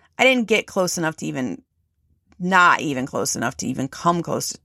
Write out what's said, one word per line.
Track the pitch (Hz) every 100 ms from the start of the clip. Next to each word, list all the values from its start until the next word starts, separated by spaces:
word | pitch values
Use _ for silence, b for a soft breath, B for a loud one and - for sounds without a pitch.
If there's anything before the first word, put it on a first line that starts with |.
| b -
I |
didn't | 254 254 214
get | 214 -
close | - 180 -
enough | 160 160
to | 156
even, | 147 123 - _ _ _ _ _ _ _ _
not | 180 185 175 143
even | 156 131 127
close | 123 98 -
enough | 120 -
to | -
even | 131 135
come | - 170 175
close | 160 123 -
to | -